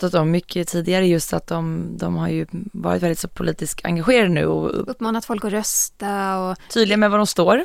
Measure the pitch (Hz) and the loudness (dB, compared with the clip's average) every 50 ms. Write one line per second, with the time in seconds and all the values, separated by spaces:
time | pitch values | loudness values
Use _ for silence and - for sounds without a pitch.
0 | 185 180 180 170 156 160 170 175 - - - 185 170 - - 175 165 175 180 185 | 2 2 2 2 2 4 2 0 0 -2 -4 -4 -4 -2 -2 -2 0 0 2 4
1 | 190 180 170 165 - - - 170 - - 170 165 165 160 160 165 170 170 165 165 | 4 4 4 2 2 0 -4 -4 -4 -4 -4 -4 -2 -4 -4 -4 -6 -6 -6 -6
2 | 170 170 175 165 165 170 160 160 160 - - 170 185 202 - - 165 175 175 180 | -4 -2 -2 -2 -2 -2 -2 -4 -4 -6 -8 -10 -10 -10 -10 -6 -2 0 0 0
3 | 180 170 165 - - 175 - - 175 170 156 - 165 151 - - - 170 170 165 | 0 0 -2 -2 -6 -8 -6 -4 -4 -4 -2 -4 -6 -8 -8 -6 -4 -2 -2 0
4 | 160 240 262 240 214 180 170 151 156 156 160 160 156 - - - - - 254 - | 2 4 4 4 4 4 2 2 2 2 0 0 -2 -2 -2 -4 -4 -6 -6 -6
5 | 226 226 226 226 - - 240 208 - 214 196 214 208 - - - - - _ - | -4 -4 -4 -4 -4 -6 -8 -6 -4 -4 -4 -4 -4 -2 -2 -2 -4 -4 _ -8
6 | 208 202 202 202 196 190 190 190 185 185 185 - - - - 233 220 196 208 214 | -6 -6 -4 -4 -2 -2 -2 -2 -2 -4 -6 -8 -8 -2 2 2 4 4 4 4
7 | 214 208 202 208 208 - - - 170 175 208 262 359 | 4 4 4 4 2 2 2 2 4 6 6 4 2